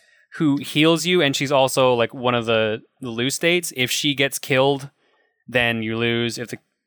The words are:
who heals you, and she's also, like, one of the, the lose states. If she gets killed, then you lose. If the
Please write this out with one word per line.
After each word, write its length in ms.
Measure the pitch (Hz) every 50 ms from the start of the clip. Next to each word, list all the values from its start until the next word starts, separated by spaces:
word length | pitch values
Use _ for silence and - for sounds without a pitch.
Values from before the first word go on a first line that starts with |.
| _ _ _ _ _ _ -
who 240 | - 165 147 139 143
heals 480 | 131 - - 147 156 165 170 160 156
you, 160 | 180 180 180
and 120 | 147 139 135
she's 160 | - 143 131
also, 440 | 147 131 135 127 - 139 131 127 123
like, 180 | 117 113 107
one 220 | - 135 120 123 120
of 100 | 120 113
the, 380 | 117 113 110 110 107 107 - - _ _ -
the 80 | 127 123
lose 240 | 113 117 123 135 -
states. 380 | - - 170 175 180 170 - -
If 160 | 127 127 120
she 240 | - - - 147 139
gets 240 | 131 139 135 - -
killed, 520 | - - 139 131 135 139 143 135 139 139 _ _ _ _ _ _ _ _ _ _ _ -
then 340 | 120 123 120 117 117 113
you 140 | 110 110 113
lose. 400 | 113 117 117 117 117 120 117 110
If 120 | 127 120 -
the 100 | 131 - _ _ _ _ _